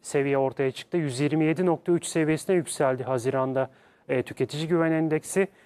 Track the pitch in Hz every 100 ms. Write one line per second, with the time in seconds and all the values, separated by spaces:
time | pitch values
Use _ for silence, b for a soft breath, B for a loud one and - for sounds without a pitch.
0 | - 147 139 139 135 - 135 127 - 180
1 | 151 123 147 160 156 160 185 156 - 175
2 | - 165 156 156 - 185 156 - 143 131
3 | 123 131 120 135 131 131 131 b b b
4 | b 131 120 - 127 147 160 170 165 160
5 | 160 156 - 190 196 b